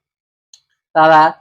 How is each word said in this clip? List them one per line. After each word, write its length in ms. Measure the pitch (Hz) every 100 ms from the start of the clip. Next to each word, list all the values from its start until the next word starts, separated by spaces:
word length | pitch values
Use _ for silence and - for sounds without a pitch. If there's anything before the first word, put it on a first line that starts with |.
| _ _ _ _ _ _ _ _ _
তারা, 400 | 160 160 160 160 -